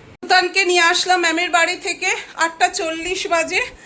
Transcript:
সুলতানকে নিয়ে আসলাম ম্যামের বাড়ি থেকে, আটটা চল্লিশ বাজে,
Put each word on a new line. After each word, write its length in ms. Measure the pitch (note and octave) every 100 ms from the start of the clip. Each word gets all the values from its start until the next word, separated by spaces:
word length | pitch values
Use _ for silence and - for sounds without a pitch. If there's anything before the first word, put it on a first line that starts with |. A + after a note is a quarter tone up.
| - -
সুলতানকে 440 | F4+ F#4 F4+ F#4
নিয়ে 160 | F4+ F4+
আসলাম 400 | E4+ F4+ F4+ F4+
ম্যামের 300 | E4+ D#4+ F4
বাড়ি 260 | E4+ E4 F4+
থেকে, 340 | G4 - F#4 A4 -
আটটা 340 | - E4 - F4+
চল্লিশ 580 | F#4 E4 E4 E4+ F#4 G4+
বাজে, 340 | E4+ D#4+ F#4 B4 -